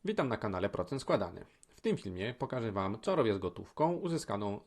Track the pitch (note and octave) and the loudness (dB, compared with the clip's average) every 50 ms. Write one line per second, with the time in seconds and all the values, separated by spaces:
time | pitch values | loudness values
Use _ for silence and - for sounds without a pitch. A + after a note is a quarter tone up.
0 | - F#3 G#3+ - D#3 B2+ A2 G#2 - G#2+ F#2+ F2+ F#2 G2+ - - F2 - C#3 C3+ | -2 0 0 2 2 2 0 0 0 -2 0 2 0 0 0 -2 -2 -2 -2 -4
1 | - - E3+ A#2 G2 E2+ F#2 F#2+ - - _ _ - _ - - - A3+ G3 C#3 | 2 2 2 2 2 -2 -4 -12 -14 -16 _ _ -20 _ -20 -4 0 0 0 0
2 | - G2+ F#2 F2+ G2 A#2 B2 - C#3 B2 C3 B2+ A2+ A2+ G2 G2+ F#2+ F#2+ G#2 A2+ | -2 -6 -4 -2 -2 -4 -2 -4 -6 -4 -2 -2 -2 0 0 0 0 0 -2 -2
3 | - - F#3+ E3 B2 A2 G2+ G2 F#2 F2 - - F#2+ - - - D3+ E3 F3 F3 | 0 2 4 4 4 4 2 2 0 -4 -4 -6 -12 -10 0 2 2 2 2 0
4 | F#3 F3 E3 D3+ - - G#2+ G2+ G#2 G#2 G2+ - - | 0 -2 -2 -2 -2 -2 -2 -2 -2 -2 -4 -6 -8